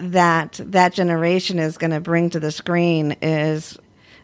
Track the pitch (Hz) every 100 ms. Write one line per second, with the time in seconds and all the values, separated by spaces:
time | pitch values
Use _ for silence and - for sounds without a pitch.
0 | 180 180 175 165 156 - 175 190 180 190
1 | 175 165 170 185 180 180 156 160 165 156
2 | 170 170 170 170 151 - - 175 170 160
3 | 151 - 160 156 156 156 - - _ _
4 | _ -